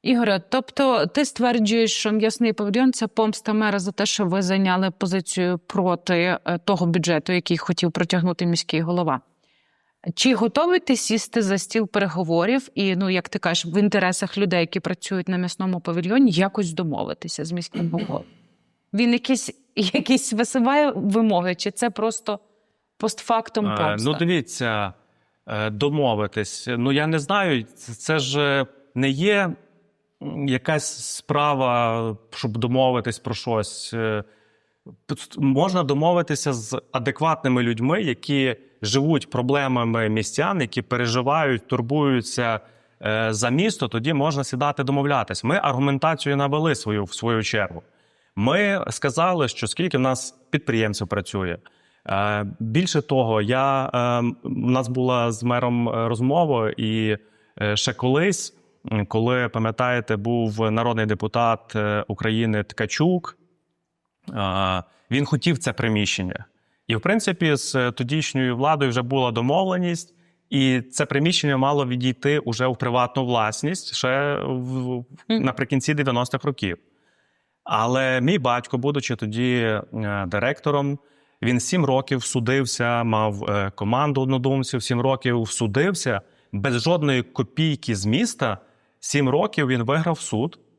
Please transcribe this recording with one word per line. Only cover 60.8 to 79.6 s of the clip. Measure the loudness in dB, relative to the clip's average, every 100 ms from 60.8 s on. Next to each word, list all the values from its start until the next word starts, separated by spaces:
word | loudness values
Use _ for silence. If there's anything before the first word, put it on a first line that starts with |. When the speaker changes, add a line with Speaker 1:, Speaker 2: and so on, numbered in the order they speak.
| 2 0 0
Speaker 2:
депутат, | 0 0 2 2 2 -2 -2
е, | 0 -2 -2
України | -4 0 0 0 0
Ткачук, | -4 -6 -6 0 2 2 -4 -18 _ _ _ _ _ _ _ _ -10
е, | -4 -2 0 0 -2 -6 _ _
він | -2 0
хотів | 0 0 0
це | -2
приміщення. | -2 0 0 0 -2 -4 -8 -12 _ _ _ -4
І, | 0
в |
принципі, | 2 2 0 0 0 0
з, | 0 0
е, | 0
тодішньою | -2 -2 -2 -2 0 0 0
владою | 0 2 2
вже | 0
була | 0 0 0
домовленість, | 0 0 2 0 0 -2 -4 -8 _ _ _ _
і | 2 2 2
це | -2 -4 0
приміщення | 2 2 2 0 2
мало | 2 0 0
відійти | 0 -2 0 0 0
уже | -2 -2 -2
в | 0
приватну | 0 0 0 0 0
власність | 2 0 -2 -4 -4 -8 -4
ще | 0 0 0 -2
в, | -2
в, | -4 -4 -4 -4 -6 -8 -18 -4
Speaker 1:
Мгм. | 0
Speaker 2:
наприкінці | 0 -2 0 0 0
дев'яностих | 0 0 0 -2 -2
років. | -4 -4 -6 -6 _ _ _ _ _ _ _ _
Але | -4 0 2 2 2 2
мій | 2 2
батько, | 2 0 -2 -2
будучи | -2 -2 -4 -4
тоді, | -4 -2 0
е, | 2